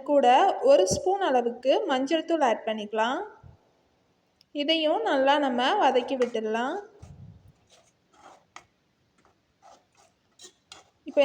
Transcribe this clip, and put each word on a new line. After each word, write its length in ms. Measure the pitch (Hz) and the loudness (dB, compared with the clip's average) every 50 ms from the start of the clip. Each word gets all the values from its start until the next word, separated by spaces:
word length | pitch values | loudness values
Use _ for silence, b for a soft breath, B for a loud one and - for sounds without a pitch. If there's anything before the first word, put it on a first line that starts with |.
| - - | -2 0
கூட 180 | 294 285 247 240 247 294 381 381 - - - 269 | 2 4 6 6 6 6 4 2 0 2 4 4
ஒரு 140 | 277 320 370 370 | 6 6 4 2
ஸ்பூன் 320 | - 571 - 359 381 392 381 | 0 -2 -2 -2 -2 0 0
அளவுக்கு 440 | 320 262 247 233 240 233 - - 262 311 427 453 349 | 0 0 0 0 -2 -6 -2 0 0 0 0 0 -2
மஞ்சள் 360 | 269 254 269 277 320 320 320 330 | -2 -2 0 -2 -2 -2 -2 -2
தூள் 160 | 330 311 277 | -2 0 0
ஆட் 160 | 240 214 - - | 0 0 -2 -4
பண்ணிக்கலாம். 520 | 226 214 220 208 208 220 220 220 240 269 339 415 427 415 - - - - _ _ _ _ _ _ _ _ _ _ _ _ _ _ _ _ _ _ _ - 294 | -6 -8 -8 -8 -6 -4 -2 -2 -2 -4 -6 -8 -10 -16 -20 -20 -20 -20 _ _ _ _ _ _ _ _ _ _ _ _ _ _ _ _ _ _ _ -8 -4
இதையும் 420 | 285 294 320 330 311 302 330 415 466 403 | -2 -2 0 0 0 0 -2 -2 -2 -2
நல்லா 240 | 311 269 262 269 285 302 285 | 0 2 2 2 2 2 0
நம்ம 220 | 269 247 240 247 285 392 427 359 | -2 -2 -2 0 0 0 2 2
வதக்கி 320 | 262 254 247 254 - 277 247 | 2 2 0 -2 -2 -4 -4
விட்டுடலாம். 560 | 247 233 240 226 220 214 220 226 240 277 330 415 403 - - - - - - - - - - - _ - _ _ _ _ _ _ _ _ _ _ _ _ _ _ - - - _ _ _ _ - - _ _ _ _ _ _ _ _ _ _ _ _ _ _ _ _ _ _ _ _ - - _ _ _ _ _ _ _ _ _ _ _ _ _ - - _ _ _ _ - - _ _ _ _ _ 302 | -4 -4 -4 -6 -4 -4 -4 -4 -4 -6 -8 -10 -12 -16 -20 -20 -20 -20 -20 -20 -20 -20 -20 -20 _ -20 _ _ _ _ _ _ _ _ _ _ _ _ _ _ -20 -20 -20 _ _ _ _ -20 -20 _ _ _ _ _ _ _ _ _ _ _ _ _ _ _ _ _ _ _ _ -20 -20 _ _ _ _ _ _ _ _ _ _ _ _ _ -20 -20 _ _ _ _ -20 -20 _ _ _ _ _ -2
இப்போ 120 | - 294 | 0 2